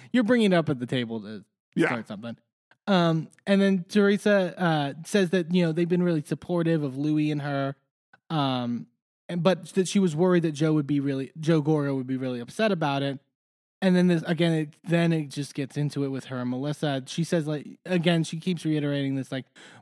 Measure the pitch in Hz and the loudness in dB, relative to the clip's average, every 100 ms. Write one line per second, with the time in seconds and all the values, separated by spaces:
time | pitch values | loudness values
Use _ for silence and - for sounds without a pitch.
0 | - 247 208 247 208 175 156 131 123 127 | -2 2 4 4 6 4 2 -2 -2 -2
1 | 117 113 104 107 - _ _ - 165 123 | -2 -6 -10 -14 -16 _ _ 0 0 0
2 | - 104 117 113 _ _ _ _ - 190 | -8 -12 -12 -14 _ _ _ _ 0 2
3 | 170 160 - _ - 196 196 190 175 208 | 4 0 -4 _ 0 2 4 2 0 2
4 | 202 202 214 202 180 - 175 156 143 151 | 4 4 2 2 0 -2 0 0 -2 -6
5 | 160 208 180 185 165 180 170 160 170 180 | -2 0 2 0 2 2 2 0 0 2
6 | 180 160 - 147 - 175 165 165 143 131 | 2 0 -2 -6 -4 -2 0 0 -2 -4
7 | 151 151 151 147 143 139 135 135 _ _ | -2 0 0 -2 -4 -4 -4 -6 _ _
8 | _ _ - 160 139 127 120 120 - _ | _ _ -6 -2 0 -2 -4 -6 -8 _
9 | _ _ - 175 175 175 - 196 180 202 | _ _ -8 0 2 0 -2 -2 0 2
10 | 185 151 185 180 160 143 156 156 143 143 | 2 2 4 4 2 0 2 2 2 0
11 | 139 135 135 160 151 160 143 156 143 135 | 0 -4 -6 -6 2 2 2 0 0 -2
12 | 127 131 131 123 120 - 220 180 151 139 | -4 -4 -4 -6 -8 -2 0 0 0 0
13 | 139 139 _ _ _ _ _ - 190 180 | -2 -4 _ _ _ _ _ -2 2 4
14 | 180 165 170 165 170 160 151 - - 170 | 4 2 0 0 2 0 -2 -8 -2 0
15 | 170 160 143 143 139 - 135 143 147 139 | 2 0 -2 -8 -8 -6 -6 -4 -4 -2
16 | 139 135 - 127 123 127 143 151 151 135 | -4 -6 -8 -6 -6 -4 -4 -4 -4 -4
17 | 131 - 165 170 151 151 - - - 185 | -6 -6 -2 -2 -2 -6 -8 -8 2 2
18 | 165 170 160 160 185 165 156 151 143 143 | 4 2 0 -4 -4 -2 0 0 0 -2
19 | 139 135 123 135 - - - - | -2 -4 -4 -8 -10 -18 -20 -10